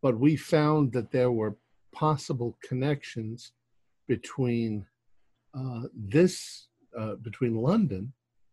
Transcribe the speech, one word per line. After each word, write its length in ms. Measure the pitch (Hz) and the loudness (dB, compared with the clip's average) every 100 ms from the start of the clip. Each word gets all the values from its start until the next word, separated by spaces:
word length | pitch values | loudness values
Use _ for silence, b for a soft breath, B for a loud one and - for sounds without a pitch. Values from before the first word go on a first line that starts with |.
But 160 | 135 113 | 2 4
we 160 | 139 160 | 4 4
found 560 | - 165 151 156 139 | 2 4 4 4 2
that 180 | 127 104 | 0 -2
there 200 | 131 127 | 2 2
were 260 | 120 107 104 _ _ _ | 2 0 -4 _ _ _
possible 640 | - 156 151 - 135 120 113 | -2 0 0 -2 -4 -4 -6
connections 920 | - 127 139 143 - - 110 117 - _ _ _ _ _ _ | -8 -2 0 -2 -4 -8 -8 -10 -14 _ _ _ _ _ _
between, 800 | 120 - - 123 117 117 107 95 _ _ _ _ _ _ 135 | -4 -4 -4 0 0 -2 -4 -8 _ _ _ _ _ _ -10
uh, 280 | 131 120 123 - | -8 -8 -10 -10
this, 720 | 101 127 180 - - - - _ _ 120 | 0 4 4 2 -12 -18 -20 _ _ -8
uh, 200 | 110 98 | -6 -6
between 400 | 107 101 123 113 | -10 -2 -2 0
London 580 | 123 214 180 95 113 - _ _ _ | 2 2 2 -2 -8 -12 _ _ _